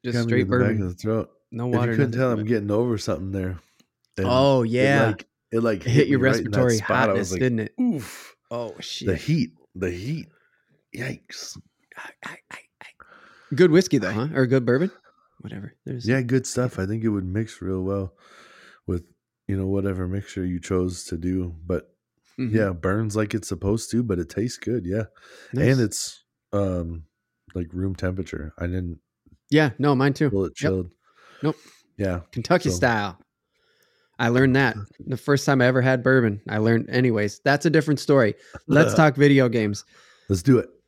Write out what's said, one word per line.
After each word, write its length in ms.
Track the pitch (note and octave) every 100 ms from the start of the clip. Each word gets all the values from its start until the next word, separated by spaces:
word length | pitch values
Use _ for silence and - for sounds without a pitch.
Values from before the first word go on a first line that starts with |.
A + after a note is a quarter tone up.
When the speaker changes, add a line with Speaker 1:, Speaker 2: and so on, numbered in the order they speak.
Speaker 1:
Just 100 | B2 A#2+
Speaker 2:
got 100 | A#2
me 40 |
Speaker 1:
straight 120 | B2
Speaker 2:
in 60 | G2
the 80 | B2
back 100 | B2
Speaker 1:
bourbon. 140 | A2
Speaker 2:
of 60 | F#2
the 60 | F2+
throat. 340 | G#2+ A2 - _ _
Speaker 1:
No 180 | A2+ B2
Speaker 2:
If 60 | A#2+
Speaker 1:
water, 160 | A#2+
Speaker 2:
you 60 | A2+
couldn't 140 | C3+
Speaker 1:
nothing 80 | A#2+
Speaker 2:
tell, 120 | B2+
I'm 60 | A2+
Speaker 1:
but 80 | A2
Speaker 2:
getting 240 | A#2 G2+
over 260 | G#2 A#2+ G#2+
something 340 | - E2 F#2+
there. 280 | G2 F#2 F2+ _ _ _ _ _ -
And 80 | F#2+
Speaker 1:
Oh, 360 | B2+ C#3 C3+
Speaker 2:
it, 60 | A2+
Speaker 1:
yeah. 340 | A#2+ C3+ C#3 A2+
Speaker 2:
like, 220 | G2+ - _ _
it, 80 | A2+
like, 200 | A#2 G2+ G2+
Speaker 1:
It 40 |
hit 40 |
Speaker 2:
hit 140 | C3 C3
Speaker 1:
your 120 | C3+
Speaker 2:
me 60 | C3
right 100 | A2+
in 60 |
that 140 | G#2+ G2+
Speaker 1:
respiratory 200 | B2 A2
Speaker 2:
spot. 140 | -
I 60 | - A2
Speaker 1:
hotness, 120 | G2
Speaker 2:
was 120 | F#2
like, 60 | F#2
Speaker 1:
didn't 200 | B2+ A#2
it? 140 | G#2+ -
Speaker 2:
"Oof." 560 | B3 D#3+ G2+ - - _ _
Speaker 1:
Oh, 220 | A#2+ A2+ -
shit. 280 | - - -
Speaker 2:
The 80 | E2+
heat. 360 | - D#3+ - _ _ F2+
The 160 | F#2
heat. 360 | F2 A2+ D#3 - _ _ _ _ _ _ -
Yikes. 600 | B2+ - _ - - - _ _ _ -
Speaker 1:
I, 120 | - _ -
I, 120 | - _
I, 60 | - _ _
I. 60 | - _ - - - - _ C3+
Good 160 | F3+
whiskey, 280 | D#3+ F#3 C3+
though, 120 | F#2
huh? 160 | G#2 C#3+
Or 140 | C#3+ B2+
good 180 | C3+ A#2+
bourbon? 260 | B2+ F#3+ - _ _ _ _
Whatever. 340 | - - - _ -
There's 220 | B2+ A#2
Speaker 2:
Yeah, 140 | C3
good 240 | A#2+ C3 B2+
stuff. 320 | - B2 -
I 80 | F#2+
think 160 | A2+
it 60 | A2
would 160 | G2+ F#2
mix 360 | G2 A2 -
real 220 | F2+ F#2+
well 300 | F#2 G2 F#2+ _ _ - - - - _ -
with, 200 | F2+ - _ _ _ -
you 80 | G2
know, 80 | F#2+
whatever 400 | G2 G2 F#2 F2+
mixture 360 | G2 - G2 F2+
you 140 | F2+
chose 440 | - F#2 F#2 F2 -
to 120 | E2
do. 380 | F2+ F#2 F2+ E2 E2+
But 240 | F2 - _ _ _ _ -
Speaker 1:
Mm-hmm. 160 | B2+ A2
Speaker 2:
yeah, 140 | G2+
burns 440 | F2 F#2 G#2 A2 G#2+
like 200 | G#2+ A2+
it's 120 | -
supposed 440 | F2 G2 A2+ -
to, 100 | A#2
but 160 | A#2+ F2+
it 100 | E2
tastes 300 | - A#2+ -
good. 300 | - A#2+ F2
Yeah. 160 | G#2 G#2+ _ - - -
Speaker 1:
Nice. 180 | A#2+ B2+
Speaker 2:
And 60 | C3
it's, 420 | A2 - - - _ _ _
um, 520 | G2+ G2 F2+ E2+ E2 D#2 _ _ _ _
like, 140 | F#2 E2
room 220 | F2+ F#2+ F#2
temperature. 580 | F#2 F#2 F2 - D#2 -
I 80 | F2
didn't 320 | F#2 F2+ D#2+ _ _ _ _ _
Speaker 1:
Yeah, 180 | D3+ D3+ -
no, 160 | C#3+
mine 200 | C3 C#3
too. 180 | C3+ D3+
Speaker 2:
pull 140 | G2+ F#2
it 80 | -
Speaker 1:
Yep. 100 | -
Speaker 2:
chilled. 180 | F#2+ F2 _ _ _ _ -
Speaker 1:
Nope. 120 | D3 - - _ _ -
Speaker 2:
Yeah. 260 | G2 F2 -
Speaker 1:
Kentucky 380 | B2+ - F3 C#3
Speaker 2:
So 40 | F2+
Speaker 1:
style. 420 | B2 A2 G2+ F2+ _ _ _ _ _ _ _ _ _ -
I 120 | A#2
learned 260 | B2 C3+ C3
that 180 | C3
Speaker 2:
Kentucky. 300 | G#2 G2+ _ -
Speaker 1:
the 80 | B2+
first 280 | - C#3 C#3+
time 160 | C3+
I 60 | B2
ever 140 | B2+
had 200 | C3 C3
bourbon. 380 | B2+ C3 A2+ G#2 -
I 80 | G#2+
learned, 320 | A2 A#2 -
anyways, 500 | B2 B2+ A2 G#2 - -
that's 220 | C#3+ E3+
a 20 |
different 300 | D#3 D3+ C#3+
story. 340 | - C#3 A2 - - - -
Let's 260 | C#3+ C#3
Speaker 2:
<laughs> 20 | G#2
Speaker 1:
talk 200 | D#3 C3
video 320 | C#3+ C3+ B2
games. 380 | A#2 G#2+ G#2 - _ _ _ -
Speaker 2:
Let's 140 | F#2+
do 160 | C3 B2
it. 120 | - _